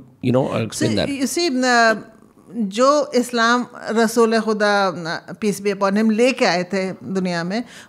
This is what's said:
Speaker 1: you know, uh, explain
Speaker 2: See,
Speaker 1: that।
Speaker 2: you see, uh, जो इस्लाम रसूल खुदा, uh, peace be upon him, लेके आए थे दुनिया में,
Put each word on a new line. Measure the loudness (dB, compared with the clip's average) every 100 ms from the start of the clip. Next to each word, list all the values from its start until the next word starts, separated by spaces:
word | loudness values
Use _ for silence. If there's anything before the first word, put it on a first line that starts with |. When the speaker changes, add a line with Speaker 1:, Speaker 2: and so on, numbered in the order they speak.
| -8 -6 0
Speaker 1:
you | 2
know, | 0
uh, | -2 -4
explain | -2 0
Speaker 2:
See, | 0
Speaker 1:
that। | -2 -2
Speaker 2:
you | -4 -2
see, | -2 0
uh, | 2 4 4 2 -6 -20 -20 _ -12
जो | -6 -4 2 4 4 2
इस्लाम | 0 0 0 2 2 -2 -8 -4
रसूल | 0 2 4 4 2
खुदा, | 0 0 2 2 0 -2 -6 -8 -10
uh, | -6
peace | -4 -2 -2
be | -2
upon | 0 2
him, | 2
लेके | 4 2 4
आए | 2 0
थे | -2 -4 -4
दुनिया | -8 -8 -6 -4 -4
में, | -4 -6 -8 -14